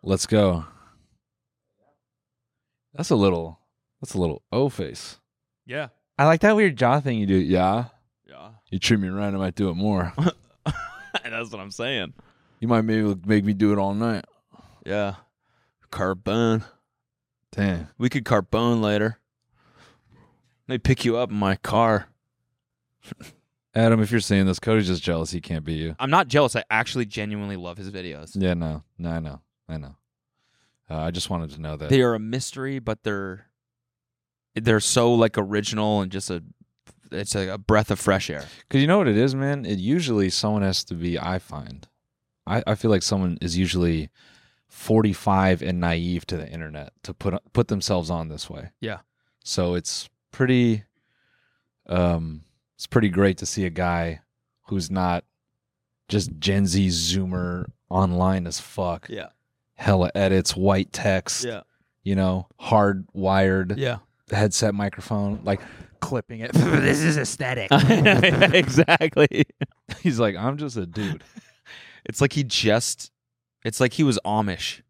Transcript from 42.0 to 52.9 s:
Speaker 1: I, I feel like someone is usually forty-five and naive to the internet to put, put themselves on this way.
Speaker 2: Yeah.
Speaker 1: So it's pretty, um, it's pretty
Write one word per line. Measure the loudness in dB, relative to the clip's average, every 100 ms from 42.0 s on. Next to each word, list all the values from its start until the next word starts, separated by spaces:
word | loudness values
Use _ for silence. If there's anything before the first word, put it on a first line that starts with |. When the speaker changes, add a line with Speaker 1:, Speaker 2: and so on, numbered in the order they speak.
| _ _ _ _ -4
Speaker 1:
I, | -2 0
I | 0
feel | 4
like | 2
someone | 2 0 0 -2
is | -4 0
usually | 0 2 2 0 -4 _ _ _ _ _ _
forty-five | -20 2 4 4 0 0 2 4 2
and | -2 -2
naive | -2 -2 -2 -4 -4
to | -8
the | -8
internet | -12 -12 -14 -16 _
to | -18
put, | -8 -6 -6 _
put | -2 0
themselves | -2 -2 -2 -2
on | -6 -6
this | -12 -14
way. | -14 -16 _
Speaker 2:
Yeah. | -12 -12 _ _ _ _
Speaker 1:
So | -8 -2 -2 -2
it's | -4 -10 -12 _ _
pretty, | -2 2 4 4 0 -4 _ _ _ _ _ _ _ _ _ -4
um, | 0 2 0 -4 -10 -16 _ _ _
it's |
pretty | 0